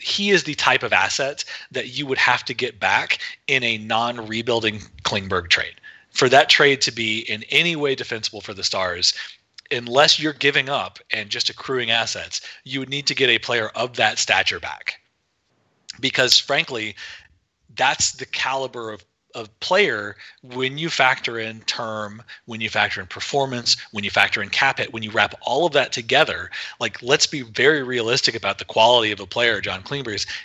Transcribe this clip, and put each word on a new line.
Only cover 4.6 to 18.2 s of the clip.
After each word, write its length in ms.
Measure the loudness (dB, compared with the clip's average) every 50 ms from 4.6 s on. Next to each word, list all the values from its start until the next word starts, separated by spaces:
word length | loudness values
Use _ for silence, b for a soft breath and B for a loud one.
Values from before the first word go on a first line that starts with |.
| 0 0 -2 -4 -8 -14 -16 -8 -4
Klingberg 440 | -2 -2 -2 -2 -2 -2 -2 0 0
trade. 280 | 0 0 0 -4 -10 -14 B B B B B B
For 180 | 0 2 4 8
that 220 | 8 8 8 8
trade 320 | 6 6 6 6 4 4 0
to 100 | -2 -2
be 280 | -2 -2 -2 -2 -2
in 220 | -4 -4 -6 -6 -6 0
any 260 | 0 2 2 2 0
way 200 | 0 0 -2 -2
defensible 480 | -2 -4 -6 -6 -6 -6 -6 -8 -10 -10
for 100 | -10 -8
the 120 | -6 -4
Stars, 500 | -4 -2 -2 -2 -2 -2 0 0 0 B B B B B B _ _ _ -20 -10 _
unless 500 | -6 -6 -4 2 4 6 6 6 6 4
you're 140 | 2 -2 -2
giving 340 | 0 2 2 2 2 0 0
up 300 | -2 -2 -2 -4 -8 -14 -8 -6
and 200 | -4 -4 -4 -6
just 180 | -6 -4 -4 -4
accruing 420 | -6 -6 -6 -4 -4 -2 0 0
assets, 520 | 0 0 0 -2 -4 -8 -8 -8 -10 -10 B B B B B
you 160 | -8 -8 -8
would 100 | -6 -6
need 160 | -6 -4 -4
to 80 | -4 0
get 160 | 2 4 4
a 80 | 4 2
player 320 | 2 0 0 0 -2 -2 -4
of 220 | -4 -6 -4 0
that 220 | 2 2 2 2 0
stature 420 | 0 2 2 2 2 0 -2 -4
back. 400 | -6 -10 -10 -10 -10 -10 -10 -10 _ _ _ _ _ _ _ _ _ _ _ _ _ _ _ _ _ -18 -8 -4
Because 380 | -4 -2 2 2 4 6 6 4
frankly, 580 | 4 2 0 0 0 -2 -4 -6 -6 -6 -8 B B B B B B B _ _ _ _ _ _ _ _ -4
that's 360 | 0 0 0 2 0 -2 -2 -2
the 140 | -6